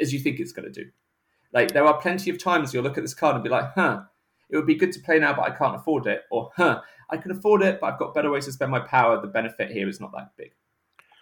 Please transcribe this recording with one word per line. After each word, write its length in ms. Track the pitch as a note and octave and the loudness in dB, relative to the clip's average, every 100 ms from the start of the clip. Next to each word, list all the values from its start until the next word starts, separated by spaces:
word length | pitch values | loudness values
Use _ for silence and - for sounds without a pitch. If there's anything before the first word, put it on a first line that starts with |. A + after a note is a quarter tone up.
as 120 | C#3+ | -2
you 60 | C3+ | 0
think 220 | C#3 B2+ | -2 -4
it's 120 | - | -6
gonna 180 | - - | -10 -14
do. 160 | E2 - _ _ _ _ _ _ | -14 -16 _ _ _ _ _ _
Like, 200 | B2 - | 0 2
there 120 | D3 D3+ | 4 4
are 140 | D3+ | 4
plenty 300 | F3+ F#3 - | 0 -2 -4
of 80 | E3 | -4
times 340 | F#3 E3+ C#3 | 0 0 0
you'll 100 | C3 | -2
look 160 | C3+ D3 | -2 -4
at 60 | |
this 100 | - | -8
card 200 | - D#3 B2+ | 0 0 0
and 80 | |
be 60 | A2 | 0
like, 240 | B2 - | -2 0
"Huh, 280 | - E3 G#2 - _ _ _ - | 0 0 0 -8 _ _ _ -4
it 60 | D3+ | 0
would 100 | D3+ | 2
be 80 | |
good 180 | D#3 F3+ | 4 2
to 80 | - | 0
play 180 | - D#3+ | 2 4
now, 140 | D3 | 4
but 80 | C#3+ | 2
I 80 | - | -2
can't 260 | - C#3 - | 0 -2 0
afford 300 | - D3 A2 | -2 0 0
it." 160 | G2 - | -4 -2
Or, 200 | A#2 - - | -4 -2 2
"Huh, 260 | E3+ A#2 - - - | 2 2 -4 -20 -10
I 60 | D#3+ | -8
can 140 | F#3 | -8
afford 320 | F#3+ G#3+ G3+ | -2 2 4
it, 180 | F#3+ - | 2 0
but 120 | C#3 | -2
I've 60 | C3+ | -4
got 160 | - | -4
better 160 | D3+ D3 | -2 -2
ways 160 | C#3+ C#3 | -2 -4
to 60 | |
spend 200 | C3 C3 | -6 -4
my 80 | B2+ | -4
power. 400 | B2 C3 A#2 A2 | 0 4 4 2
The 80 | G2+ | 0
benefit 420 | A2+ A2+ - - | -4 -4 -4 -6
here 180 | A2 G2 | -4 -6
is 120 | G2+ | -6
not 120 | - | -12
that 240 | - C2+ - | -14 -16 -18
big." 160 | - _ _ _ _ _ _ _ | -20 _ _ _ _ _ _ _